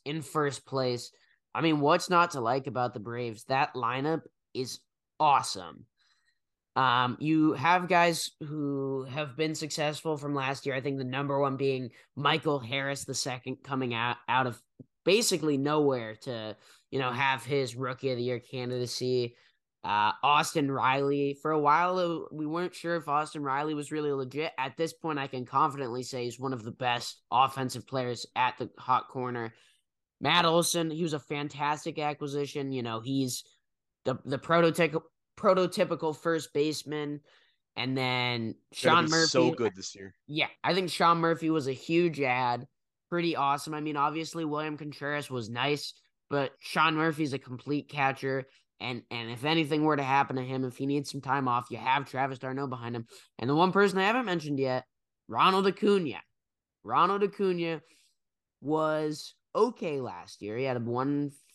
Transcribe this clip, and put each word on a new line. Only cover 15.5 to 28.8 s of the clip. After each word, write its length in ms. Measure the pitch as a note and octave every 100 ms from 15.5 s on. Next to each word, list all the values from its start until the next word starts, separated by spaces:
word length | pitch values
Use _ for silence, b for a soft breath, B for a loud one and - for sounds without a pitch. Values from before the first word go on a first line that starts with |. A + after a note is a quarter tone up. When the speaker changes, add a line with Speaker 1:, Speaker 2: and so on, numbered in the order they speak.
| C#3
Speaker 1:
nowhere 580 | C#3+ D3+ C#3+ B2+ A2 A2
to, 340 | C3+ A#2 A2 G#2 b b _
you 80 | C3
know, 120 | B2+
have 340 | A#2+ C#3 C3 A#2+
his 320 | C#3+ B2+ A#2+
Rookie 340 | B2+ C3 C3+
of 60 | B2
the 60 |
Year 160 | B2 A#2+
candidacy. 960 | - C3 B2 B2+ A#2+ - B2+ B2+ A#2+ b b b _ _ F2
Uh, 260 | G#2 G#2 -
Austin 460 | C#3 D3 D#3+ E3 C#3
Riley. 680 | C3+ A#2+ C#3 C#3 C#3+ C#3+ C#3
For 100 | D3+
a 80 | D#3
while, 400 | C#3+ D#3 F3+ F#3
uh, 280 | F3 E3 - D3+
we 120 | D3+
weren't 280 | E3 F3+ -
sure 200 | E3 E3+
if 120 | D3+
Austin 360 | D3 D3+ D#3
Riley 320 | C#3 C#3 D3+ D3
was 160 | C#3+
really 200 | D3+ D3
legit. 400 | C3+ B2+ C#3 D#3+ -
At 180 | C3+ -
this 180 | E3
point, 260 | - D#3+ D3
I 80 | C3+
can 180 | B2+ B2
confidently 560 | C3+ D3+ C#3 B2+ B2
say 220 | B2 C3
he's 160 | A#2+ A2+
one 140 | C3
of 100 | B2+
the 80 | A2
best 500 | - B2 A#2+ - - _
offensive 540 | B2 C3+ - B2+ B2 -
players 400 | C3+ B2 A2+ - A#2+
at 220 | B2 -
the 120 | A#2+
hot 300 | -